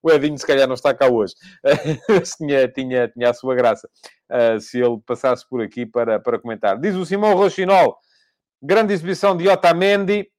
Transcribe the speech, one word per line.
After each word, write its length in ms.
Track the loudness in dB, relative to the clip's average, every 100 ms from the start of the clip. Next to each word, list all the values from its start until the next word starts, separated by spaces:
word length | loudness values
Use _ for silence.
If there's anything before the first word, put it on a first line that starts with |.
O 80 | 4
Edinho, 260 | 2 2 -6
se 80 | -2
calhar, 200 | 0 2
não 80 |
está 180 | 0 -2
cá 120 | 2 2
hoje. 280 | 2 -2 -6 -20 _
<laughs> 760 | 0 0 -2 -8 0 0 0 -10
Tinha, 280 | -2 0 0
tinha, 420 | -2 -4 -2 -2
tinha 220 | -2 -2
a 40 |
sua 200 | -2 -4
graça. 340 | 0 0 0 -8 _ -20 _ _
Ah, 300 | 0 0 0
se 220 | -6 -2
ele 180 | -2 -2 _
passasse 400 | -4 -2 -2 -4
por 140 | -8
aqui 240 | -8 -8 -8
para, 320 | -4 -2 -2
para 220 | -2 -6
comentar. 380 | -6 -4 -4 -2
Diz 180 | -4 -4
o 80 |
Simão 300 | -4 -2 0
Rochinol, 640 | 2 2 0 2 4 4 0 _ _ _ _ _ _
grande 340 | 0 0 2
exibição 420 | -2 -4 -2 0 0
de 120 | 2
Otamendi 800 | 4 4 2 2 0 0 -2 -4